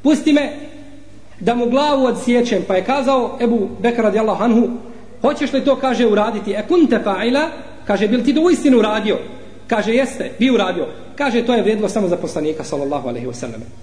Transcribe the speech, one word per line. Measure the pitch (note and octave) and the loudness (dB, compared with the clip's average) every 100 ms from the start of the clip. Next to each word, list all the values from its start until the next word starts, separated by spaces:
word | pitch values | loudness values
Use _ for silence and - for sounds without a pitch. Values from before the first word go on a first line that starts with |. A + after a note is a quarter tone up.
Pusti | C#4+ D4+ D#4 | 4 2 4
me | C#4+ C#4 - - - - - - - - - | 2 0 -8 -14 -18 -18 -18 -18 -18 -18 -4
da | G#3+ | -2
mu | A#3+ A#3 | 0 2
glavu | B3+ D4 C#4 | 2 2 2
odsjećem." | B3+ - - A#3+ A#3+ G3 - | 2 0 2 2 2 0 0
Pa | |
je | F#3+ | 0
kazao | F#3 C#4 B3+ C4 A3+ - | 0 0 2 2 0 0
Ebu | A#3+ A#3 F#3+ - | 0 2 -2 0
Bekr, | A3+ A#3 | 0 2
radijallahu | G#3+ G3+ A3 E3+ | 2 2 0 0
anhu: | A#3 A3+ A3 - - - - - | 2 4 2 -2 -12 -18 -18 -2
"Hoćeš | C4 D4 D4 | -2 0 -2
li | C4+ | 0
to", | C4+ C4+ | 2 2
kaže, | C4 A#3+ A#3 | 0 2 2
"uraditi?" | G#3 G#3+ G#3+ G3+ | 4 2 -2 -4
"E | G3+ G#3+ | -6 0
kunte | F4+ D4 A#3 | 4 4 4
fa'ila", | G#3+ F#3 A#3 C4+ E4 - - - - | 2 0 0 0 0 -6 -16 -12 -2
kaže, | G3 G#3 | 0 2
"bil | B3 | 2
ti | A#3+ | 2
to | C#4+ | 4
uistinu | F4 D#4+ D4 B3 | 4 4 6 4
uradio?" | G#3 A3 G#3+ E3 - - - - - | 4 0 0 -2 -4 -16 -18 -18 -2
Kaže: | A3 G3+ | -2 2
"Jeste, | A#3 C4 - - - | 2 0 -4 -10 0
bi | B3+ | 2
uradio." | A3+ F#3 F3 C3 - - - | 4 2 -2 -6 -8 -16 -4
Kaže: | C#4+ A3+ | 0 0
"To | A#3+ | 2
je | A#3 | 2
vrijedilo | G3 G#3+ G3+ | 2 0 -2
samo | A3 F#3 | 0 0
za | E3+ | -2
poslanika, | D#3 D#3+ D3+ D#3 | -2 -4 -4 -4
sallallahu | C3+ C#3+ C#3 D3 B2+ | -6 -4 -4 -4 -4
alejhi | A#2 B2 | -6 -8
ve | |
sellem." | A#2+ B2 A2 - - | -8 -10 -10 -14 -18